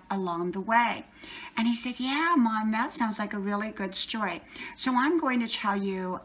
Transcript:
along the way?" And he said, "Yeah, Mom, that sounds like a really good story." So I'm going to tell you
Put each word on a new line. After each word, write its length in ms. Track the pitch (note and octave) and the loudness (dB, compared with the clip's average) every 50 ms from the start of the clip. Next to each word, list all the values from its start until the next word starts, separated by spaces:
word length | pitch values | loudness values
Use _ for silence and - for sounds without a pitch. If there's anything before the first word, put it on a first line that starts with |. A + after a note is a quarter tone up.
| - - | -6 -4
along 420 | G3+ G3 F#3 F3+ E3+ E3+ F3 F3+ | -4 -2 -2 -2 -2 -2 -2 -2
the 100 | F3 G3 | -2 -4
way?" 440 | F#3 G3+ A3+ A#3 A#3 - - - - - - - - - - - - - - | 0 2 2 4 4 2 0 -4 -10 -14 -20 -20 -18 -16 -16 -16 -16 -8 -2
And 100 | - A3+ | 0 2
he 80 | A#3+ A#3 | 2 2
said, 240 | A#3 - B3+ A#3+ - | 0 -2 -4 -4 -4
"Yeah, 340 | B3 C4 C#4 D4 D#4+ E4+ F4 | -2 0 0 2 4 4 6
Mom, 340 | D4 A#3 A3 A3 G#3+ G#3+ A3 | 6 6 4 4 2 0 0
that 220 | G#3+ A3 B3 D4+ - | 2 0 0 -2 -2
sounds 260 | - A#3+ A3 G3+ - | -2 -2 0 0 -2
like 140 | G#3 G3+ - | -4 -4 -4
a 60 | G3+ | -4
really 320 | F#3+ G3+ G#3 G3+ G#3+ A3 | -2 -2 -2 -2 -2 -4
good 220 | G#3+ - G3 F#3 F#3+ | -4 -6 -6 -4 -2
story." 480 | - - - - A3 G#3+ F#3 E3+ E3 - - - - - - - | -2 -2 -2 -2 -2 -2 -2 -4 -6 -10 -14 -16 -14 -14 -12 -8
So 180 | - - C4+ B3+ | -2 0 2 4
I'm 240 | B3 C4 D4+ F4+ E4 | 4 4 4 4 4
going 200 | D#4 C4 B3 A#3+ | 4 2 2 2
to 60 | A#3 | 2
tell 280 | A3+ - - - G#3 G3 | 0 -2 0 0 0 0
you 460 | G3+ G3 G3 F#3+ F#3 F#3 F#3 F3+ - - | 0 0 -2 -2 -2 -2 -4 -4 -6 -6